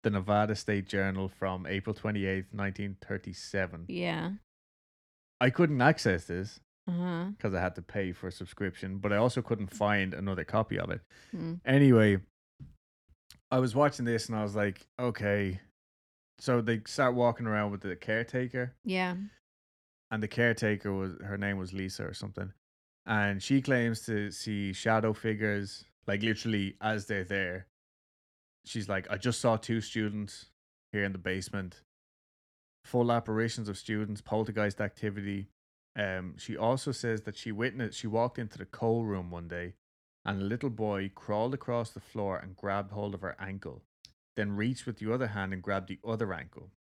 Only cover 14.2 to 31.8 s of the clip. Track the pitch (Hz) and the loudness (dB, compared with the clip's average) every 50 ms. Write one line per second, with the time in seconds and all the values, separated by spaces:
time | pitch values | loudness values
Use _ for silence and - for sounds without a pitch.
14.2 | - - 113 107 107 104 98 107 104 101 95 - - _ _ - 123 123 107 - | 0 -2 -2 -2 -2 0 2 2 2 2 0 -4 -14 _ _ -2 -2 -2 -2 0
15.2 | 104 104 101 104 101 95 90 95 - - _ _ _ _ _ _ _ _ _ _ | 2 2 2 2 2 0 -2 -4 -8 -14 _ _ _ _ _ _ _ _ _ _
16.2 | _ _ _ - - - 127 120 110 113 117 107 107 - - - 139 127 123 123 | _ _ _ -8 0 2 4 4 4 2 0 -2 -2 -6 0 2 4 4 4 6
17.2 | 120 120 117 - 120 113 107 104 104 104 101 98 - 101 90 87 - - 110 110 | 4 4 4 2 -2 0 2 2 2 0 -2 -4 -6 -6 -8 -6 -2 0 0 0
18.2 | 117 - - 127 127 123 - 127 123 123 - _ _ 220 185 185 185 180 180 180 | 0 -2 -2 -4 -4 -2 -4 -4 -4 -6 -8 _ _ -2 0 0 0 0 -2 -4
19.2 | 202 208 - _ _ _ _ _ _ _ _ _ _ _ _ _ _ _ 113 107 | -8 -10 -12 _ _ _ _ _ _ _ _ _ _ _ _ _ _ _ -4 -4
20.2 | 107 107 - - 120 120 113 113 117 107 104 95 - 104 98 95 95 95 87 - | -4 -2 0 4 4 4 4 4 2 2 2 2 0 -2 -2 0 -2 -4 -6 -8
21.2 | - 101 101 95 101 101 101 98 92 87 92 95 95 95 95 - 104 92 95 - | -8 -6 -4 -2 -2 -2 -2 -2 -4 -6 -6 -6 -6 -6 -6 -6 -8 -8 -6 -8
22.2 | 101 101 98 - 98 98 101 _ _ _ _ _ _ _ _ _ _ - 113 104 | -10 -8 -6 -6 -8 -8 -10 _ _ _ _ _ _ _ _ _ _ 0 2 2
23.2 | 104 101 98 98 - - 139 139 127 - 135 123 117 117 113 107 - - 113 104 | 2 2 0 -2 0 2 2 2 4 4 2 4 4 2 0 -2 -4 -2 -2 -2
24.2 | 104 104 87 - - 113 107 101 101 98 92 - - 113 110 110 110 110 104 - | -2 -4 -6 -8 -6 -4 -4 -2 -2 -2 -4 -2 2 4 4 4 4 2 0 0
25.2 | - 113 107 104 107 107 104 104 101 98 - - - _ _ _ _ - 101 101 | -2 -2 -2 0 0 0 0 0 -4 -6 -10 -14 -18 _ _ _ _ -2 -2 0
26.2 | 107 113 110 - - 117 110 101 98 98 - _ - 110 110 107 95 - 107 98 | 2 0 0 0 0 0 0 0 0 -2 -4 _ -2 -2 -2 -2 -2 -2 -4 -4
27.2 | 92 87 101 98 95 90 90 92 92 _ _ _ _ _ _ _ _ _ _ _ | -2 -2 -2 -2 -2 -2 -4 -8 -10 _ _ _ _ _ _ _ _ _ _ _
28.2 | _ _ _ _ _ _ _ _ _ - - 117 101 92 101 95 92 - 104 98 | _ _ _ _ _ _ _ _ _ -8 -6 -6 -2 0 -2 -2 0 -2 -4 -2
29.2 | - 123 117 - - 123 113 107 - - 117 113 107 - - 113 107 104 104 107 | 0 0 0 2 4 4 4 4 2 0 -2 -2 -2 -2 -2 -2 -2 -2 -2 -4
30.2 | 104 101 - - - _ _ _ _ _ _ _ _ _ - 104 101 98 95 95 | -6 -8 -10 -16 -20 _ _ _ _ _ _ _ _ _ -2 -2 -2 -2 -2 -4
31.2 | 85 95 92 95 92 - - 101 95 90 - - | -4 -4 -4 -4 -4 -6 -6 -6 -6 -6 -10 -16